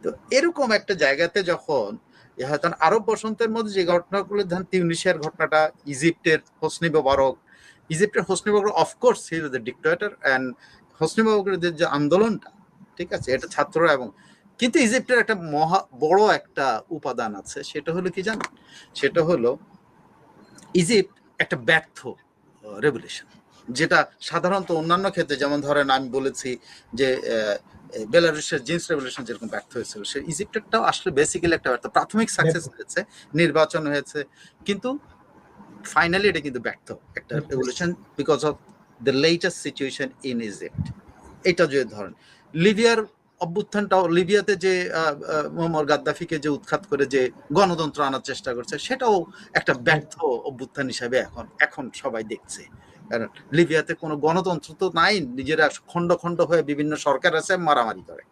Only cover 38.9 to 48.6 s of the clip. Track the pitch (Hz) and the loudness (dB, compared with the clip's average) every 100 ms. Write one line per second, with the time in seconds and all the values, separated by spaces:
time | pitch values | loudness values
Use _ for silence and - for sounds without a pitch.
38.9 | _ 120 131 160 170 180 180 151 - 135 | _ 0 2 2 2 -2 -4 -10 -6 -8
39.9 | - 135 - 135 120 110 95 87 - - | -6 -8 -8 -8 -6 -6 -10 -12 -8 -8
40.9 | - - - - - 185 175 165 139 117 | -8 -18 -20 -20 -4 -2 2 2 2 -2
41.9 | 104 98 - _ _ _ 156 180 208 233 | -8 -14 -14 _ _ _ 2 2 6 4
42.9 | 226 214 _ _ _ 170 175 208 208 202 | 4 -2 _ _ _ -6 -4 -4 -4 2
43.9 | 190 175 170 175 202 196 190 185 185 180 | 4 4 2 4 2 2 0 2 0 0
44.9 | 165 160 147 151 156 151 156 165 160 147 | -2 -2 -2 -4 -4 -2 -4 -2 0 2
45.9 | 147 156 151 170 156 147 139 - - - | 0 0 -6 -6 -4 -2 -4 -2 -4 -2
46.9 | 139 139 135 127 - - 156 196 170 156 | -2 0 2 0 -4 -2 4 4 4 -4
47.9 | 143 139 131 127 127 - 120 | -2 -2 -2 -8 -10 -8 -8